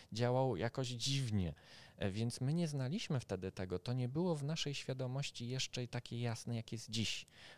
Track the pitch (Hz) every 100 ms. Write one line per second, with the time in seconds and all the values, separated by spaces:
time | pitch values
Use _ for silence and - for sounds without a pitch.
0 | - 107 120 127 131 98 117 - 127 120
1 | 120 139 127 107 87 73 - - - -
2 | 101 98 117 - 127 160 170 143 127 190
3 | - 139 - 95 92 - 92 90 - 123
4 | 123 139 180 156 139 160 - 139 - 131
5 | 131 131 139 - 120 131 - - 123 120
6 | - 120 120 113 - 117 110 113 - 110
7 | 104 - - - -